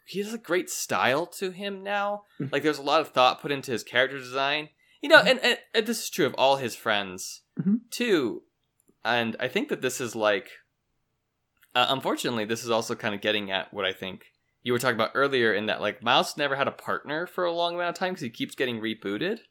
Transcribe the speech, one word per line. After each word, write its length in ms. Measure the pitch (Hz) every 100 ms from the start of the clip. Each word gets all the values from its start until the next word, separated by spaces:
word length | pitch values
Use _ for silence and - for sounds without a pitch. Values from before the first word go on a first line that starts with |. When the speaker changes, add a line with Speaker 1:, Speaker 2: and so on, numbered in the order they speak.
| -
Speaker 1:
he 120 | 180
has 140 | 208
a 40 | 226
great 300 | - 175 -
style 560 | - - 101 113 139 175 -
to 140 | 190
him 320 | 175 202 196
now. 380 | 196 202 202 208 - -
Speaker 2:
Mm-hmm. 120 | 135
Speaker 1:
Like, 120 | 139
there's 140 | 151 139
a 40 |
lot 180 | 139 160
of 100 | 143
thought 300 | 131 127 -
put 120 | 156
into 180 | 139 131
his 140 | 113
character 340 | - 120 131 139
design. 520 | 123 131 139 151 151 _ _ _
You 80 | 294
know, 80 | 311
Speaker 2:
Mm-hmm. 100 | -
Speaker 1:
and, 120 | 254
and, 140 | 240 - -
and 140 | 226 220
this 160 | 226
is 80 | -
true 160 | - 131
of 80 |
all 220 | - 135 139
his 180 | 120
friends, 680 | - 117 104 95 92 - - _ -
Speaker 2:
Mm-hmm. 160 | 165 233 -
Speaker 1:
too. 520 | - 240 175 117 76 - _ _ _ _ _
And 320 | 110 120 113 113
I 80 | 127
think 220 | 202 294
that 140 | 160
this 180 | 127 -
is, 160 | 120 113
like, 340 | 107 101 - - _ _ _ _ _ _ _ _ _ _ _ 123
uh, 100 | 123
unfortunately, 540 | 135 170 302 143 117
this 200 | 107 117
is 60 | 120
also 240 | 113 113 110
kind 180 | 113
of 60 | 101
getting 320 | 107 107 98
at 200 | 95 -
what 120 | 101
I 80 | 95
think 320 | 95 95 90 - _ _ _
you 80 | 120
were 80 | 120
talking 160 | 131 110
about 160 | 113
earlier 400 | 127 139 131 113
in 120 | 101 107
that, 140 | 65
like, 220 | 104 101
Miles 340 | 113 143 180 -
never 200 | 143 135
had 100 | 127
a 60 |
partner 540 | - - 95 135 156 175
for 160 | -
a 80 | 175
long 220 | 170 170 175
amount 140 | 175
of 40 |
time 200 | 170 185
'cause 80 | 180
he 80 | 127
keeps 260 | - 131 -
getting 240 | 131 113
rebooted. 580 | 110 110 98 104 180 233 _